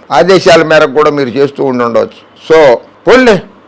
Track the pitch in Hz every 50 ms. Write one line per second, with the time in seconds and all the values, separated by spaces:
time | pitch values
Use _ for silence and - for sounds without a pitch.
0 | - - 135 151 175 180 190 175 - 190 165 165 156 156 160 156 156 139 123 151
1 | 151 151 147 143 139 120 101 139 143 139 - - 139 135 127 123 120 117 113 110
2 | 107 110 - - - _ _ - - - 160 160 151 135 117 - - - _ _
3 | - 170 233 254 254 233 202 165 - - - _ _